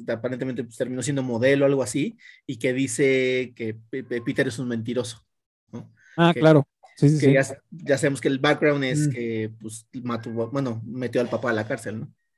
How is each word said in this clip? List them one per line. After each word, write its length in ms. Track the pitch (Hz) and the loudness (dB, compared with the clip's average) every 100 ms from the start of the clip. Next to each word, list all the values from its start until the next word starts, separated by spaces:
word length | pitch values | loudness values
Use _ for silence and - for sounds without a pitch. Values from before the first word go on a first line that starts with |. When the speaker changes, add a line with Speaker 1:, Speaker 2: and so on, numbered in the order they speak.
| 117 | -8
Speaker 1:
aparentemente, 520 | 113 127 127 131 123 | -6 -6 -6 -6 -6
pues, 140 | 117 - | -8 -6
terminó 260 | 127 127 | -6 -4
siendo 180 | 120 139 | -4 -4
modelo 420 | 127 117 131 139 | -2 0 2 4
o 40 | 139 | 4
algo 160 | 139 | 2
así, 340 | 123 147 202 - - - - | 0 -2 -4 -6 -18 -16 -12
y 100 | 120 | -4
que 160 | 131 | -2
dice 800 | 127 135 - 139 131 127 127 120 - | 0 -2 2 2 4 2 0 -4 -8
que 200 | 113 110 - | -8 -8 -10
Pe-, 120 | 135 | -12
Pe-, 200 | 127 120 | -6 -6
Peter 240 | 117 139 135 | -2 -2 -2
es 100 | 113 | -2
un 100 | 123 | -4
mentiroso, 560 | 117 113 120 117 - _ _ _ _ _ | -4 -4 -4 -4 -10 _ _ _ _ _
¿no? 220 | 117 - _ _ - | -18 -18 _ _ 2
Speaker 2:
Ah, 160 | 170 | 4
Speaker 1:
Que, 60 | 143 | 6
Speaker 2:
claro. 280 | 156 156 139 _ _ - | 8 8 6 _ _ 2
Sí, 120 | 147 | 4
sí, 100 | 151 | 6
Speaker 1:
que 80 | 139 | 4
Speaker 2:
sí. 60 | |
Speaker 1:
ya 80 | 135 | 4
s-, 180 | 135 - _ | 2 -4 _
ya 300 | 160 143 135 | -10 -2 0
sabemos 200 | 147 139 | 2 0
que 100 | 151 | 0
el 100 | 135 | 2
background 440 | 147 147 151 143 | 2 2 2 2
es 260 | 131 147 147 | 0 0 0
Speaker 3:
Mm. 20 | |
Speaker 1:
que, 380 | 120 117 110 110 113 | -2 -4 -4 -4 -8
pues, 240 | 107 113 - 131 | -14 -14 -14 -10
mató, 300 | 120 117 117 | -6 -6 -6
bueno, 500 | 113 117 139 135 113 | -6 -4 -2 -4 -6
metió 380 | 110 127 120 123 | -8 -8 -4 -2
al 80 | 120 | -2
papá 220 | 113 123 | -2 -2
a 20 | |
la 140 | 110 107 | -2 -2
cárcel, 320 | 135 - 110 | -6 -8 -10
¿no? 140 | 143 _ _ | -12 _ _